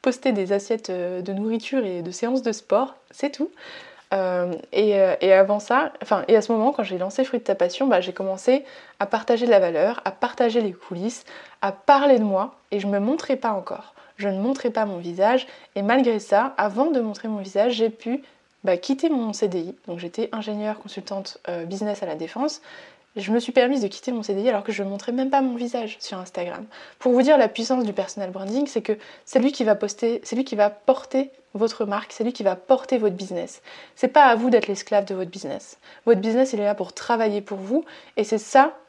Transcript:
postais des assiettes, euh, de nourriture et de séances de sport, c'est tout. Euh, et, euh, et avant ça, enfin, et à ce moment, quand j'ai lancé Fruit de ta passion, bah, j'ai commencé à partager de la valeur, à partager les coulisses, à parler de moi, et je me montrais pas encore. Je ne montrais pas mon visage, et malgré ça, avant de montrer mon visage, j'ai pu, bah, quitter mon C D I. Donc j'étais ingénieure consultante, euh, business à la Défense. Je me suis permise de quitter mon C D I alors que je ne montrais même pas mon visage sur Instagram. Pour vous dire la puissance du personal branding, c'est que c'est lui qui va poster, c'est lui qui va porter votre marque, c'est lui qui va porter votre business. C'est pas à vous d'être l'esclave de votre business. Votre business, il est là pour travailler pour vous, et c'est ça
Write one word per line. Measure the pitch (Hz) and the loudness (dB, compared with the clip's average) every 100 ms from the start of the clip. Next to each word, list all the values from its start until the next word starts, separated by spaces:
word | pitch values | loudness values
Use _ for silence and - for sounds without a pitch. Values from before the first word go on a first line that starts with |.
postais | - 247 269 | 0 0 0
des | 214 185 | 0 0
assiettes, | 202 202 220 220 | -2 0 -6 -4
euh, | 185 175 185 | -6 -4 -6
de | 185 | -6
nourriture | 196 214 226 - 269 | -4 -2 -4 -2 -2
et | 214 180 | -2 -6
de | 170 | -8
séances | 180 233 262 | -6 -2 -2
de | 240 | -2
sport, | 214 _ 202 262 - _ | -6 _ 0 0 -8 _
c'est | - 285 | -6 -6
tout. | 285 330 - - - - - _ | -4 -8 -8 -20 -20 -20 -20 _
Euh, | 196 185 180 175 175 - | -4 -2 -2 -4 -6 -4
et, | - 214 202 | 0 2 4
euh, | 190 - | 4 4
et | 185 | 6
avant | 190 196 208 | 6 6 2
ça, | 208 247 - - | 2 0 0 -6
enfin, | - 226 - | -2 -2 4
et | 220 | 4
à | |
ce | 214 | 4
moment, | 226 226 | 2 2
quand | 285 | 0
j'ai | 202 185 | -4 -4
lancé | 185 190 | -4 -2
Fruit | 262 240 | -2 -2
de | |
ta | - 190 | -2 0
passion, | 175 - 269 | 0 0 2
bah, | 196 | 2
j'ai | 180 | 2
commencé | 180 190 190 - 262 277 - - _ | -6 -6 -2 2 2 0 -20 -20 _
à | 202 | -2
partager | 220 - 233 240 | -2 0 0 6
de | |
la | 208 | 6
valeur, | 180 165 190 233 | 6 2 0 0
à | - | -6
partager | - 247 - 240 226 | -4 -6 0 0 2
les | 214 | -2
coulisses, | 180 - 175 202 240 - - - - | -6 -12 -6 -6 -8 -18 -20 -20 -6
à | 196 | -6
parler | 196 - 285 285 254 | -2 4 6 8 6
de | |
moi, | 214 190 214 - _ | 4 0 -2 -8 _
et | 202 | -4
je | 196 | -2
me | 202 | 0
montrais | 202 320 - | 0 -2 -2
pas | 262 240 | -2 -2
encore. | 202 175 - - - - - | -4 -6 -12 -14 -20 -20 -6
Je | 202 | -4
ne | 190 | -2
montrais | 214 269 240 | -2 -2 -2
pas | 233 | -2
mon | 214 180 | -2 -4
visage, | 175 175 202 254 - - - | -8 0 2 2 -2 -16 -12
et | - | -4
malgré | 202 254 247 214 | 2 4 4 0
ça, | 202 202 262 269 | 2 2 2 0
avant | 208 202 302 | -2 2 2
de | 277 | 2
montrer | 220 202 220 | -2 -6 -8
mon | 214 | -8
visage, | 190 196 226 | -4 0 0
j'ai | 226 226 | 2 0
pu, | 220 226 262 - _ _ _ | -2 -6 -6 -8 _ _ _
bah, | 190 180 | -2 -2
quitter | - 269 330 | 0 -2 0
mon | 285 226 | 0 -2
C | 208 208 | -2 -2
D | 180 | -2
I. | 170 - - | -8 -12 -12
Donc | 175 | -10
j'étais | 175 196 233 | -10 -6 -6
ingénieure | 226 214 208 208 214 | -6 -8 -6 -6 -8
consultante, | 202 202 196 196 190 - - | -12 -14 -10 -10 -10 -14 -10
euh, | 175 | -10
business | 170 196 214 202 | -8 -6 -6 -6
à | 185 | -6
la | |
Défense. | 156 165 226 294 - - - - _ _ - | -8 -8 -6 -6 -6 -18 -20 -20 _ _ -12
Je | 190 | -2
me | 226 | -2
suis | 233 | 2
permise | 254 247 277 | 2 2 2
de | 202 | -2
quitter | - - | -6 -8
mon | 240 | -8
C | 214 | -4
D | 196 | -2
I | 233 | 0
alors | 214 | -2
que | 202 | -4
je | 202 | -6
ne | 196 | -6
montrais | 196 - | -6 -6
même | 247 262 | -4 0
pas | 277 | 0
mon | 269 240 | 0 -4
visage | 240 240 220 - | -6 -6 -8 -10
sur | - 190 | -12 -12
Instagram. | 180 - 175 - 214 - - _ | -10 -8 -8 -8 -14 -18 -20 _
Pour | 254 | 2
vous | 247 | 4
dire | 262 302 | 6 6
la | 214 | 4
puissance | - 226 254 | 0 -2 -2
du | 226 | -2
personal | 202 190 - 190 | -4 -6 -6 -10
branding, | 185 196 240 285 | -8 -4 -2 -2
c'est | 233 | -4
que | 220 214 - - | -4 -6 -6 -20
c'est | - - | -2 2
lui | 254 | 2
qui | 277 | 0
va | 220 | 0
poster, | 208 208 - 233 233 | 0 0 -4 -2 -2
c'est | - 233 | -4 -4
lui | |
qui | 262 | -4
va | 208 208 | 2 2
porter | 208 - 262 - 262 269 - _ | 2 0 0 0 -2 -2 -8 _
votre | 208 226 - | -4 -4 -2
marque, | 208 202 214 | -4 -4 -8
c'est | - | -6
lui | 226 | -4
qui | 254 | 0
va | 196 180 | -2 -2
porter | - 262 - 254 | 2 2 4 0
votre | 214 | 0
business. | 180 190 180 175 - - - - | -2 -8 -8 -8 -14 -20 -20 -20
C'est | _ 262 | _ 2
pas | 302 | 8
à | 277 | 8
vous | 226 247 | 6 4
d'être | 240 - | 2 2
l'esclave | 196 - 208 | -6 0 0
de | 196 | 0
votre | 190 180 | -6 -8
business. | 190 143 147 - - - - | -10 -10 -10 -14 -20 -20 -8
Votre | - 226 | 2 2
business, | 214 233 262 | 4 2 2
il | 220 | 0
est | |
là | 208 | -2
pour | 202 180 | -2 -6
travailler | - - 233 220 202 | -10 -4 0 0 -2
pour | 202 196 | -6 -10
vous, | 190 269 320 - - - | -2 -2 -2 -18 -10 -6
et | |
c'est | 208 220 | -2 -2
ça | - - 285 - | 4 6 6 2